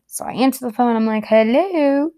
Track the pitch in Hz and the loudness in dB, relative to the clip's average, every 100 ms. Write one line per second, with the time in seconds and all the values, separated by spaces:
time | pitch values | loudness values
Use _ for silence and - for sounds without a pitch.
0 | _ - - 151 269 262 247 214 240 226 | _ -14 -8 0 0 0 -6 -2 0 0
1 | 220 220 214 220 220 269 392 339 285 277 | -2 -2 2 2 4 2 0 0 2 2
2 | 311 | -2